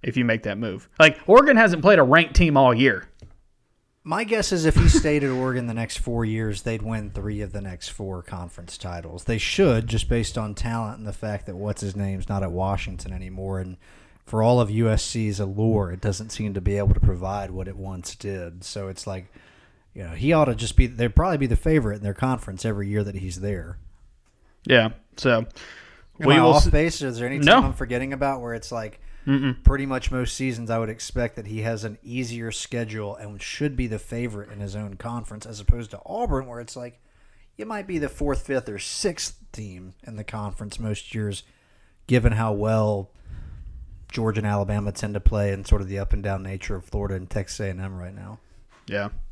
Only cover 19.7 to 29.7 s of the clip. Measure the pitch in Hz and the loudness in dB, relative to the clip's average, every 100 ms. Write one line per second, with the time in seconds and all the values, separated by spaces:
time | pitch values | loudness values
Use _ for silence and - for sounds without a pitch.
19.7 | _ _ - 87 80 131 160 143 110 117 | _ _ -16 -12 -4 2 4 4 2 2
20.7 | - 120 120 120 - 175 156 135 135 - | 4 4 2 4 4 4 0 2 2 4
21.7 | 156 110 104 101 95 131 123 - 92 113 | 2 2 -4 -6 -2 -2 -2 -6 -6 -4
22.7 | 101 101 104 101 98 92 90 101 95 82 | -2 -2 -2 -2 -6 -8 -6 -6 -6 -8
23.7 | 92 - - - _ _ _ _ _ - | -14 -16 -20 -20 _ _ _ _ _ -2
24.7 | 127 110 113 _ - 131 117 113 - - | 0 0 -6 _ -4 0 0 -2 -14 -20
25.7 | - - - - _ 147 151 160 147 - | -20 -20 -20 -20 _ 4 6 8 8 6
26.7 | 147 165 156 139 117 123 139 147 240 135 | 6 2 -2 -6 -4 -4 2 6 8 6
27.7 | 131 127 123 135 135 139 135 120 117 - | -2 -4 -4 -4 -2 -2 -2 -6 -8 -8
28.7 | 117 107 - - - - 139 135 123 - | -8 -8 -14 -18 -10 -2 0 0 4 4